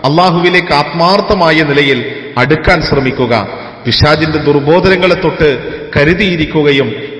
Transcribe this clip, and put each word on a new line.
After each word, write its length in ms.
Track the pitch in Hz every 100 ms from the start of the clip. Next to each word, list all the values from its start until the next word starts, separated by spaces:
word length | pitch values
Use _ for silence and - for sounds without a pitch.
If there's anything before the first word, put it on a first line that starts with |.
അല്ലാഹുവിലേക്ക് 680 | 131 156 185 170 175 175 -
ആത്മാർത്ഥമായ 880 | 147 147 170 170 202 196 208 165 160
നിലയിൽ 540 | 151 143 143 127 110 - - -
അടുക്കാൻ 440 | 127 156 - 175
ശ്രമിക്കുക, 680 | - 143 131 131 123 113 98 - - - 123
പിശാചിന്റെ 520 | 110 151 156 156 151
ദുർബോധനങ്ങളെ 800 | 139 143 139 175 190 185 180 175
തൊട്ട് 420 | 165 - 156 123 - - - 151
കരുതിയിരിക്കുകയും 960 | 147 175 196 170 151 156 147 139 123 104 -